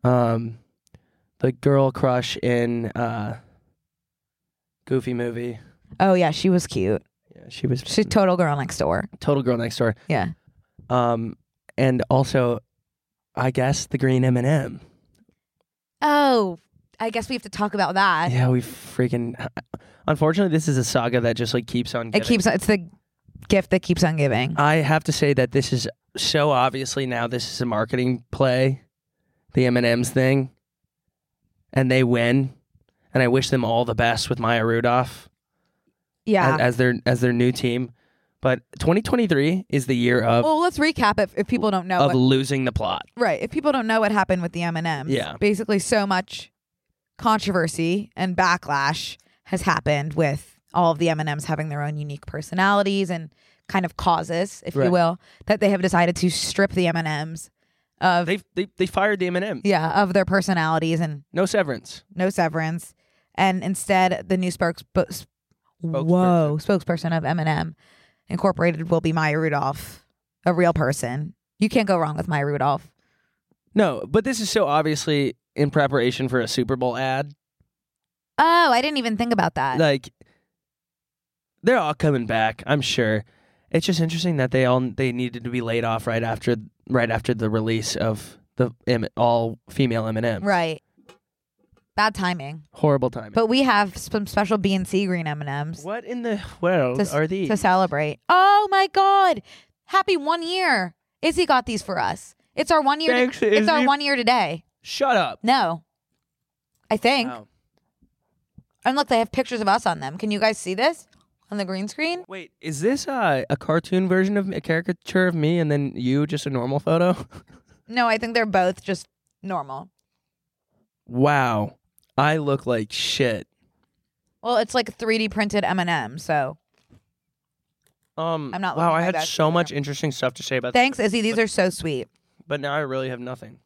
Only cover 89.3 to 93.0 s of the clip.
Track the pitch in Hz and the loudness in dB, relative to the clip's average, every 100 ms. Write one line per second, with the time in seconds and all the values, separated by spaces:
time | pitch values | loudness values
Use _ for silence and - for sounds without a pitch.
89.3 | 117 117 113 _ - 131 113 110 110 117 | 2 0 -6 _ 0 0 0 -2 -2 -2
90.3 | 104 202 185 165 156 _ _ - _ _ | -2 0 0 0 -6 _ _ -20 _ _
91.3 | _ _ _ _ _ _ - 214 202 180 | _ _ _ _ _ _ -2 -2 0 -4
92.3 | 175 139 156 - - 151 139 | -4 -10 -14 -18 0 2 2